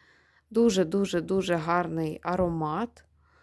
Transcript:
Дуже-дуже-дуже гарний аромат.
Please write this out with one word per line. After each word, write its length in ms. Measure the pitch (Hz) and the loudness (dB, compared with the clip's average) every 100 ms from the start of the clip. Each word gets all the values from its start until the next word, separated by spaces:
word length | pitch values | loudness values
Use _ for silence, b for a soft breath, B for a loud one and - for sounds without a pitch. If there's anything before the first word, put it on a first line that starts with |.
| b b b b b | b b b b b
Дуже-дуже-дуже 1040 | 220 233 190 165 196 196 175 160 190 185 | 2 4 4 2 0 0 -2 -2 -2 0
гарний 640 | 175 160 175 170 160 160 156 | -2 0 0 0 -2 -4 -6
аромат. 840 | 170 180 180 165 156 165 233 - _ _ B B | -4 0 0 0 -2 -4 -6 -10 _ _ B B